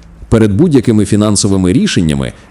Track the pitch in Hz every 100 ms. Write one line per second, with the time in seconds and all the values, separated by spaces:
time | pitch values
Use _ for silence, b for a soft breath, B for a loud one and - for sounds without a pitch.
0 | - - - 117 110 98 175 139 123 107
1 | 98 104 107 101 104 98 90 110 214 -
2 | 82 69 62 B B